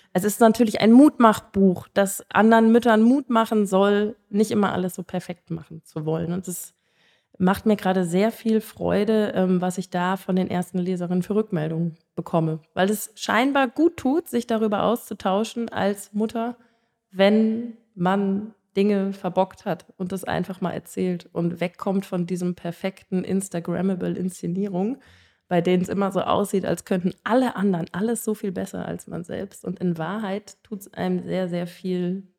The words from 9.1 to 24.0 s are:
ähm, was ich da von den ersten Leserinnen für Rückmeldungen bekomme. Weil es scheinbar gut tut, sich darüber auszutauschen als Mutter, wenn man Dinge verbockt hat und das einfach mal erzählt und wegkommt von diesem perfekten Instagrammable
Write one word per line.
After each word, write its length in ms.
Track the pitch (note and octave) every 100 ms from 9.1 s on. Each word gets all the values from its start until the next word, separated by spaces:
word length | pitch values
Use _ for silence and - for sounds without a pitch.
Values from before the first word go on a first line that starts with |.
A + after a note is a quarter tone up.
| A3 G#3
ähm, 260 | - F#3 F3+
was 160 | F3+ F3+
ich 140 | F#3
da 260 | F3+ F3+ F#3+
von 200 | - F#3
den 120 | F#3
ersten 300 | F3+ F3+ F#3+
Leserinnen 460 | F3+ F3+ F3 F3+
für 100 | F3
Rückmeldungen 600 | G#3 G#3+ E3+ D#3 D#3+ E3+ D#3 _
bekomme. 460 | - E3+ E3 D#3+ D#3 -
Weil 160 | F#3 F#3+
es 200 | G#3+ - -
scheinbar 500 | - G#3+ C4+ C#4 C4
gut 300 | - E4+ -
tut, 320 | B3+ D#4 -
sich 180 | A#3+ -
darüber 380 | A3+ A3 G3+
auszutauschen 840 | F#3+ A3+ - G#3+ G3 G3 A3 A#3+ A3+
als 440 | - G3 G3+ -
Mutter, 440 | G#3 A3 A#3 A#3 A#3 _ _ _ _ _
wenn 680 | F#3 G3 G#3+ A3 A3+ A#3+ - _ F#3+
man 580 | F3 G3+ G3 G3 A3 - _ G3
Dinge 360 | G3+ G3+ G3
verbockt 520 | G3 F3+ F3+ F#3 -
hat 220 | G#3 E3 - -
und 160 | F3+
das 100 | F#3
einfach 380 | - D#3+ F#3 F#3
mal 100 | F3
erzählt 580 | D3+ - - F#3 F3 -
und 280 | - E3+ F3
wegkommt 460 | F3 - G3+ G3 G3
von 200 | F#3 F3
diesem 280 | F3+ F3+
perfekten 720 | F3 E3+ E3+ F#3+ - - F#3
Instagrammable 880 | - F#3+ G3 E3+ E3 E3+ F#3+ F3+